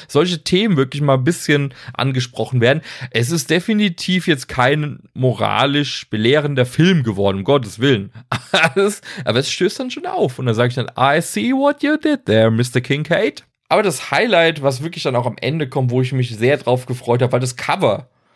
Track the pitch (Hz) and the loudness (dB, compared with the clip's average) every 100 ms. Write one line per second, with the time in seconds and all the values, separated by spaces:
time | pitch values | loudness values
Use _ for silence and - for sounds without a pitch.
0 | - 143 175 170 - 180 220 156 131 147 | -2 0 0 -2 0 0 2 2 0 0
1 | 147 135 131 175 - 147 139 - - - | 0 2 2 -2 0 0 0 -8 -12 -4
2 | 131 135 123 - 113 127 117 151 - - | -2 -2 -4 -6 -2 2 4 2 -2 -14
3 | 127 113 120 165 - 170 175 214 208 170 | -6 -2 0 -2 0 0 0 0 0 -2
4 | - 185 165 143 - - 127 151 147 - | -2 0 0 -2 -2 0 2 2 -2 -8
5 | - - 127 107 107 101 135 143 139 - | -14 -2 0 0 0 2 2 2 -2 -6
6 | - 110 110 147 147 135 123 - 170 180 | -6 0 4 4 2 0 0 4 4 4
7 | 117 95 98 95 98 139 107 95 135 117 | 0 0 0 0 2 0 0 -2 2 2
8 | 98 - - - - 175 - - 202 202 | -2 -14 -8 -8 -2 0 2 2 0 -2
9 | - - 127 110 147 - 180 - 254 294 | -12 -8 -2 0 -2 -2 -2 -2 -8 -8
10 | 339 370 196 - 127 110 123 123 113 - | -6 -2 -2 -2 -2 0 0 -2 -6 -2
11 | 135 151 165 - 220 269 285 285 285 302 | 0 0 -2 -4 -2 0 0 0 0 0
12 | 311 294 - 107 113 113 123 131 123 139 | 0 -2 2 4 4 2 0 -2 -2 -4
13 | 151 170 262 - - _ _ 175 208 151 | 0 0 0 -4 -16 _ _ 2 2 -2
14 | - 143 214 170 165 156 139 127 156 175 | -2 0 2 4 4 2 -2 -2 -6 -6
15 | 156 123 120 - 113 160 139 139 127 120 | -2 -2 -2 -4 -4 -4 -4 -2 0 0
16 | 127 131 123 110 120 143 - 127 - 123 | 0 -2 -2 0 0 2 2 -2 -2 -6
17 | - 120 123 123 127 - - 175 147 98 | -2 0 2 0 -2 -4 -4 0 0 0
18 | - _ _ | -6 _ _